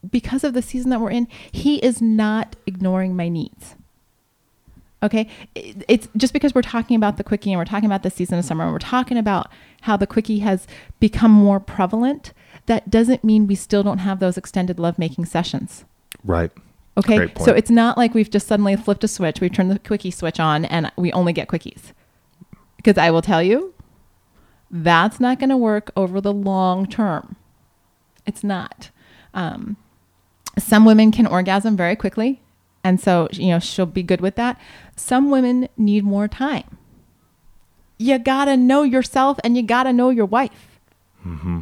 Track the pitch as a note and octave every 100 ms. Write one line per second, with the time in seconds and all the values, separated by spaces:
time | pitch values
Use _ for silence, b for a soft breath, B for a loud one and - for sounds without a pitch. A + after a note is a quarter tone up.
0 | F3+ B3 - C4 D4 B3 A#3+ B3+ B3+ B3+
1 | A3+ A#3+ A#3+ B B - C#4 D4 B3+ A3+
2 | A3+ A3 G#3+ G#3+ - - - F#3 F#3 F#3
3 | F#3 F3+ E3+ E3+ D#3 _ - - _ _
4 | _ _ _ _ _ _ _ - _ _
5 | G#3 A3 G#3+ B B - - G3 - A#3+
6 | - G#3+ B3+ D4 D4 B3+ A#3+ A#3+ A3+ A#3
7 | G#3+ G#3 G3 G3+ G3+ F#3 E3+ G#3 G#3+ G3
8 | F#3+ - F3+ F3 F3 D#3+ E3 D#3 - B3
9 | C4 A#3+ G#3+ G3 - b b b - G3
10 | G3 - G#3+ G#3+ G#3+ F#3+ - B B -
11 | G#3+ - - G#3+ G3+ G3 G3 - F#3 A3
12 | A#3+ D4 - - b b - A3+ - A3
13 | A#3 B3+ A3 G#3+ G#3 G3 - G#3 G3+ G3
14 | F#3 F#3+ F#3 F3+ - - F3+ F3 E3+ E3+
15 | E3 C3+ E3+ - F3 - - - - _
16 | _ - G2+ E2+ E2 - _ _ _ -
17 | G3+ A3+ F3 - D#3+ - G#3+ A#3 A#3 -
18 | A#3 A#3 G#3+ G#3 - G#3 G3+ G3+ A3+ G3+
19 | G#3+ - F3 - F3+ F#3 F#3 G3 - G#3
20 | F#3 F3 E3+ - D#3+ D3+ D#3+ E3+ D#3 -
21 | F3 - F3 E3+ - E3 - - - _
22 | _ _ _ _ - - _ _ - F#3+
23 | E3 E3 E3 E3+ F3+ A#3 F#4 - - _
24 | _ _ _ _ _ _ _ F3 D#3+ E3+
25 | F#3+ - B3 C4 C4+ C4 A#3 G#3 - -
26 | F#3 F#3+ G3+ G3+ G3 F#3+ F#3 F3+ F#3+ -
27 | G#3+ D#3 - - _ _ _ _ _ _
28 | _ _ - G3+ G#3 F3+ - - - b
29 | b b b - E3+ - - G#3 _ _
30 | _ _ _ _ - - - G#3+ A3 A3
31 | A3 G#3+ A3+ F3 F#3 F#3+ G#3+ G#3 F3 G#3+
32 | G3+ - A3+ C4+ _ _ _ _ F#3+ F3+
33 | - F3 E3 F#3 F3+ E3+ - - F3+ E3+
34 | F3 F3+ F#3 G3 A#3+ B3 B B B -
35 | - B3 C#4 C4+ B3 B3 B3+ - G#3+ G#3
36 | G3+ G3+ G#3 - C#4 C4+ - - _ _
37 | _ _ _ _ _ _ _ _ _ _
38 | A3+ C4 A#3+ C4 C#4 C4+ B3 C4+ D4 B3+
39 | B3 C4+ C4+ C#4 A#3+ A#3+ A3 A#3 C4 B3
40 | B3+ B3 G3+ A3+ C4+ - - _ _ _
41 | _ _ F2 D#2+ E2+ F2